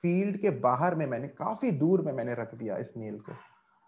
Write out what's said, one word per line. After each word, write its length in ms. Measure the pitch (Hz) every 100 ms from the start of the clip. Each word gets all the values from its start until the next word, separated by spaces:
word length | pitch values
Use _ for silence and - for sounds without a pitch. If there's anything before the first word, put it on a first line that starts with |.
फील्ड 340 | 175 180 202 202
के 140 | 208
बाहर 440 | 131 123 127 127
में 120 | 160 143
मैंने, 220 | 120 139
काफी 420 | - 170 220 262
दूर 320 | 147 156 185
में 100 | 151
मैंने 220 | 131 120
रख 200 | 120 110
दिया 220 | 117 113 95
इस 200 | 117 117
नेल 220 | 110 104
को। 120 | - - - _ _ _